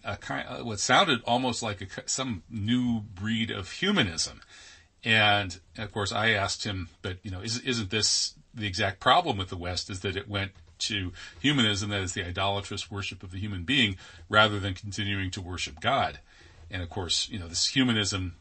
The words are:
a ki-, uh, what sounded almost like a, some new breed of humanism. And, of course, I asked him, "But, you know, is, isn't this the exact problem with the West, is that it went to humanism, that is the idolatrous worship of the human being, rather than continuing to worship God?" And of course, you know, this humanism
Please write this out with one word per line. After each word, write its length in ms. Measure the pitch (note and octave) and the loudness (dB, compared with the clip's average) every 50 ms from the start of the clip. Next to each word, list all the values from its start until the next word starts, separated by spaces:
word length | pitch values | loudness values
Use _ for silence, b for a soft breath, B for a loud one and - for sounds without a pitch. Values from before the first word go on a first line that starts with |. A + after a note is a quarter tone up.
| - | -6
a 120 | G#2+ G#2+ | -8 -8
ki-, 160 | - - - | -6 -6 -6
uh, 320 | C#3+ C#3 - - B2 C#3 B2+ | -6 -6 -6 -8 -8 -6 -6
what 160 | A#2 G#2+ G2+ | -4 -4 -2
sounded 400 | - - B2 D#3 G3 E3+ C3 A#2+ - | 4 6 6 6 6 6 2 0 2
almost 360 | A#2 A#2+ B2+ C3 B2+ - - | 2 2 4 4 0 -2 -2
like 200 | A#2+ A2 G2+ - | -4 -4 -4 -6
a, 260 | G2+ F#2+ - - - - | -8 -10 -10 -10 -6 -4
some 360 | - - C3 C3 A2+ E2+ - - | -4 -2 -2 -4 -4 -6 -8 -10
new 520 | A2+ A2 G2 A2 A#2+ B2+ B2 B2 A#2 A2+ | -6 -4 0 2 2 4 4 2 0 0
breed 500 | G#2 - G2 F2+ G2 A2 A2+ A2+ A2+ G2+ | -2 -6 -10 -6 -2 -2 0 0 0 -2
of 200 | G#2 G#2 F#2+ - | -4 -6 -6 -8
humanism. 680 | - - F3+ G3 G#3 F#3 B2 F#2 E2 - - - - - b b b b b b b b b b b _ - | -6 -2 0 2 4 4 2 2 0 -2 -4 -4 -6 -14 b b b b b b b b b b b _ 0
And, 560 | A#2 A2+ A2 G#2+ G#2 G2+ G2+ G2+ F#2 F2 - - _ - | 4 6 6 8 8 6 4 2 -2 -6 -10 -16 _ -10
of 160 | - A2 G2+ | -10 -8 -6
course, 200 | - A2 G2+ F#2+ | -2 -2 -2 0
I 180 | A2+ G#2+ G#2+ A2+ | 0 2 2 4
asked 340 | A2 G2+ G2 F#2+ - - - | 4 4 2 0 -2 -2 -4
him, 240 | A2 G2 F#2+ F2 F2 - _ | -4 -4 -4 -6 -8 -12 _
"But, 160 | - G2+ F#2 F2+ | -6 -6 -6 -6
you 80 | _ G#2 | _ -8
know, 100 | F#2 F2+ | -8 -6
is, 180 | G2+ A#2 A2+ B2 | -4 -4 -4 -2
isn't 320 | - C#3+ B2 A#2 G#2+ F#2+ | -2 -2 -2 -2 -2 0
this 440 | A2 G#2+ G2+ - - - - - - - - _ - | 0 2 2 2 2 2 0 -2 -6 -12 -20 _ -10
the 120 | A#2 G#2+ | -6 -4
exact 340 | G#2 F#2 G#2 G#2+ G2 - - | -4 0 0 0 0 0 2
problem 360 | - B2+ C3+ F3 F3+ D#3+ A#2 | 6 6 6 8 6 4 -2
with 140 | G2 F#2 - | -2 -2 -6
the 60 | G2 | -6
West, 340 | F2 E2+ F2+ F2+ F2 - - | -6 -4 -4 -4 -4 -6 -6
is 100 | G2+ F#2 | -8 -4
that 160 | - G2+ F#2 | -4 -4 -4
it 120 | G2 - G2 | -4 -6 -4
went 240 | G2+ G2 G2 G2 - - - - - _ | -4 -4 -4 -4 -8 -16 -20 -20 -8 _
to 340 | - - G#2+ G2+ F#2 F2 F2 B B B B B | -4 -2 -2 -2 -4 -4 -8 B B B B B
humanism, 500 | - C#3 D3+ C3+ A#2 G#2+ G#2 F#2 G#2+ G2+ | 0 2 4 4 4 2 2 0 -2 -2
that 100 | G#2 G2 | -2 -2
is 140 | F#2 F2 - | -2 -2 -4
the 100 | G#2 F#2 | -6 -6
idolatrous 640 | F#2 F#2 G2 F#2+ G2+ G2+ G2+ G2 - G#2 G2 - - | -4 -4 -2 0 0 0 -2 -4 -6 -8 -8 -8 -8
worship 320 | G#2 G2+ G2 - - F#2 | -8 -6 -6 -8 -8 -10
of 100 | - F#2 | -14 -12
the 60 | F2+ F#2 | -8 -6
human 260 | G2+ G#2 G2 F2+ F2 | -6 -6 -6 -6 -2
being, 320 | D#2+ C3+ C#3+ A#2+ G2+ F#2+ B B B B B B B | 0 4 4 4 2 0 B B B B B B B
rather 280 | G#2+ G#2+ G#2+ G#2 G#2 G2+ | 6 6 6 6 4 0
than 140 | F#2+ G2+ | -2 -4
continuing 580 | F#2+ - - G2+ F#2+ - G#2 G2+ G2+ G2 F#2+ F#2 | -4 -4 -8 -8 -6 -4 -2 -2 -2 -2 -2 -4
to 100 | F#2+ G#2 | -4 -6
worship 380 | F2+ F2+ F#2 E2+ - - D2 D2+ | -8 -8 -6 -6 -6 -8 -8 -4
God?" 400 | - A2+ C#3 B2+ F#2+ D2+ D2 - b b b b b b b b b b | 0 0 2 2 2 0 -2 -8 b b b b b b b b b b
And 120 | F#2+ F#2 | -8 -8
of 60 | F2 E2+ | -6 -6
course, 400 | - G#2 F2+ E2 - - - - | -6 -6 -2 0 0 0 0 -2
you 100 | - G2+ | -6 -8
know, 100 | E2+ E2 | -8 -6
this 180 | E2 - - | -2 -2 0
humanism 680 | - - C3+ C3 B2 A2+ G#2+ G2+ G2 G#2 F#2+ F#2+ F2+ F2 - | 2 4 4 4 4 4 2 2 0 -2 -2 -4 -6 -8 -6